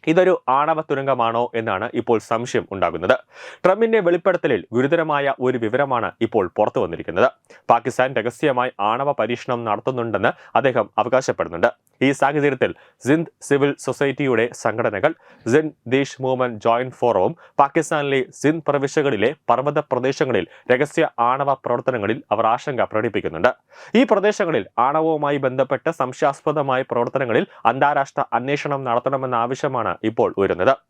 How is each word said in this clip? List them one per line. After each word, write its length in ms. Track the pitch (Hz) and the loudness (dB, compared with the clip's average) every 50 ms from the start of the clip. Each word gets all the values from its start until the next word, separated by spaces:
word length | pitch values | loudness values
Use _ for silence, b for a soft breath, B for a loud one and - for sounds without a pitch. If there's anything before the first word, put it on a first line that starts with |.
| - 160 | 0 2
ഇതൊരു 220 | 160 185 185 185 180 - _ - 131 | 4 4 4 4 2 0 _ 0 2
ആണവ 220 | 139 147 156 160 156 156 - | 2 2 2 0 -2 -2 -4
തുരങ്കമാണോ 520 | 147 135 139 139 135 123 117 113 113 117 120 - - 117 | -4 -2 0 -2 0 0 0 0 0 -2 -2 -2 -4 -4
എന്നാണ് 260 | 110 113 98 92 107 120 - 127 | -4 -2 -4 -4 -4 -4 -4 -6
ഇപ്പോൾ 180 | 110 - 117 110 - - | 0 2 0 0 2 -2
സംശയം 340 | 117 113 120 127 - 117 87 - - | -2 -2 -2 -2 -4 -4 -4 -4 -4
ഉണ്ടാകുന്നത്. 400 | 98 90 85 82 82 82 95 127 - _ B B B B B B B - | -2 -2 -2 -2 -4 2 2 2 2 _ B B B B B B B 2
ട്രംപിന്റെ 360 | 180 190 208 233 226 226 220 190 | 2 2 4 2 2 2 2 2
വെളിപ്പെടുത്തലിൽ 540 | 175 175 175 _ 202 180 175 - 156 127 95 82 _ 110 | 2 0 2 _ 0 0 2 0 0 0 0 -2 _ -2
ഗുരുതരമായ 580 | 120 127 143 165 165 160 156 147 143 139 139 135 - 123 | 0 2 2 0 0 0 0 -2 0 0 -2 -2 0 0
ഒരു 120 | 127 127 120 113 | 0 0 0 -2
വിവരമാണ് 460 | 107 104 127 143 139 131 120 107 90 - _ 113 | -2 0 0 0 0 0 -2 -2 -4 -2 _ -4
ഇപ്പോൾ 200 | 110 - 113 95 85 _ | 0 0 0 0 0 _
പുറത്തു 220 | - 107 - - 131 104 | 0 0 0 0 -2 -4
വന്നിരിക്കുന്നത്. 440 | 82 85 78 - - 82 90 117 131 - _ _ B B B B - | -4 -4 -8 -10 -6 0 2 2 2 0 _ _ B B B B 2
പാകിസ്ഥാൻ 400 | 120 117 113 131 117 - 127 131 135 | 2 2 2 -4 0 0 -2 0 0
രഹസ്യമായി 540 | 120 104 120 - - - 147 131 123 123 127 - - 101 104 | -2 -4 -4 -4 -2 -2 0 0 0 -2 -4 -4 -2 0 0
ആണവ 220 | 113 123 139 143 143 - | 0 0 -2 -2 -2 -2
പരീക്ഷണം 380 | 110 110 120 - - - 123 120 117 113 | -2 -2 -2 -6 -4 -4 -4 -4 -2 -2
നടത്തുന്നുണ്ടെന്ന് 640 | 104 104 - 139 135 123 117 117 107 98 101 131 - B B B B 117 | -4 -2 -2 -4 -4 -2 -4 -2 -2 0 0 0 0 B B B B 2
അദ്ദേഹം 260 | 123 135 120 123 104 - _ - | 2 2 0 0 -2 -2 _ -2
അവകാശപ്പെടുന്നുണ്ട്. 680 | 107 117 123 131 135 - 107 - 90 85 85 85 113 117 - _ _ _ _ _ 127 | 0 2 2 0 0 0 -4 -4 -4 -6 -2 0 0 0 0 _ _ _ _ _ 0
ഈ 40 | 135 139 - | 0 2 2
സാഹചര്യത്തിൽ 520 | 143 135 147 151 143 143 135 127 120 98 85 b b b b b - | 0 0 0 0 0 0 0 0 -2 -2 -2 b b b b b 0
സിന്ദ് 260 | 117 147 160 170 - _ _ - | 0 0 0 0 -6 _ _ -2
സിവിൽ 240 | - 143 139 139 143 139 _ - | 0 0 2 2 0 -2 _ -6
സൊസൈറ്റിയുടെ 600 | - 127 - 147 139 135 - 147 135 123 110 117 123 - - | -8 -4 -2 -2 -2 -2 -2 -2 0 2 2 0 0 -4 -4
സംഘടനകൾ 500 | - 117 104 113 120 117 104 98 110 156 165 b b b b b b 117 | -4 -4 -2 0 -4 -2 -2 0 -2 -2 -2 b b b b b b 2
സിന്ദ് 220 | 117 151 156 156 - _ _ 117 127 | 2 2 2 0 -8 _ _ -2 0
ദേശ് 240 | 139 139 - - - 131 | 0 0 -2 -6 -6 -4
മൂവ്മെന്റ് 380 | 131 131 127 127 123 117 107 - | -4 -2 0 -2 -4 -4 -2 0
ജോയിന്റ് 320 | 117 117 120 131 131 127 - | 0 0 2 -2 -6 -6 -2
ഫോറവും 340 | - 120 110 95 90 113 170 b b b b - | 0 2 2 2 2 0 -2 b b b b 2
പാകിസ്ഥാനിലെ 600 | 180 165 - 170 156 - 170 151 143 143 139 135 123 - - - | 2 4 2 -2 -2 0 -2 -2 -2 0 0 -2 -2 -4 -8 0
സിന്ദ് 260 | - 143 160 165 151 | 0 0 0 0 -2
പ്രവിശ്യകളിലെ 640 | - 143 143 135 135 - 160 143 139 127 101 98 120 101 _ _ - | -2 -2 0 -2 0 0 0 0 0 0 2 0 0 0 _ _ 0
പർവ്വത 300 | 120 117 135 147 147 156 - _ | 0 2 2 -2 -2 -2 -2 _
പ്രദേശങ്ങളിൽ 560 | - 127 123 131 135 - 156 135 117 98 82 B B B B - 123 | -4 -2 0 -2 -2 -2 -2 0 0 -2 -2 B B B B 0 2
രഹസ്യ 360 | 127 147 143 - - 160 - _ - 117 120 | 2 2 -2 0 0 0 0 _ 0 0 2
ആണവ 240 | 127 135 143 139 135 - - | 2 0 0 -2 -2 -2 -2
പ്രവർത്തനങ്ങളിൽ 540 | 117 120 123 127 - 127 117 101 101 113 - - _ 104 | -4 -2 -2 -2 -2 -2 -2 -2 -2 -2 -4 -2 _ -2
അവർ 120 | 104 113 110 117 | 0 2 0 0
ആശങ്ക 280 | 123 - - 135 113 98 - | 0 -4 -6 -2 -2 -4 -2
പ്രകടിപ്പിക്കുന്നുണ്ട്. 600 | - 110 113 117 95 104 87 82 76 80 87 123 - _ _ B B B B B B 220 | -2 -2 -2 -2 -4 -4 -4 -4 -6 -4 -4 -4 -6 _ _ B B B B B B 2
ഈ 40 | 262 214 220 | 4 4 2
പ്രദേശങ്ങളിൽ 520 | 196 185 214 202 - 208 170 151 120 95 - _ - 120 | 2 2 0 0 0 -2 0 0 -2 -2 -4 _ 0 0
ആണവവുമായി 520 | 135 143 156 160 160 160 151 147 143 147 143 135 | 2 2 0 0 0 0 0 0 -2 -2 0 -2
ബന്ധപ്പെട്ട 400 | 131 127 131 135 - 143 127 _ 160 165 - | -2 0 -2 0 0 -2 -2 _ -6 -4 -2
സംശയാസ്പദമായ 800 | 131 123 127 - 156 143 139 - _ 156 147 151 143 139 131 127 131 _ 117 | -4 -6 -2 0 0 0 0 0 _ -2 -2 -2 -2 -2 -2 -2 -2 _ -2
പ്രവർത്തനങ്ങളിൽ 520 | 120 120 123 - 135 135 120 110 139 196 B B B B 113 | -2 -2 -2 -2 -4 -2 2 2 0 0 B B B B 0
അന്താരാഷ്ട്ര 520 | 120 135 147 143 147 143 139 - _ - 135 - - 117 | 2 4 2 2 2 0 -2 -2 _ -6 -4 -2 -2 -4
അന്വേഷണം 420 | 123 135 143 143 - 151 143 139 135 127 | -2 -2 -4 -4 -2 -6 -6 -4 -4 -2
നടത്തണമെന്ന 480 | 117 123 - 135 139 135 131 127 123 117 117 | -2 0 0 -2 -2 -2 -4 -2 -2 -2 -2
ആവശ്യമാണ് 480 | 120 131 - - 139 131 123 110 98 87 - - 110 | -2 -4 -4 -4 -4 -2 -2 -2 -2 -4 -2 -4 -4
ഇപ്പോൾ 200 | 113 - 117 90 - - | 0 0 0 0 2 0
ഉയരുന്നത്. 320 | 98 92 92 82 90 120 135 - _ | 0 0 0 2 2 2 2 0 _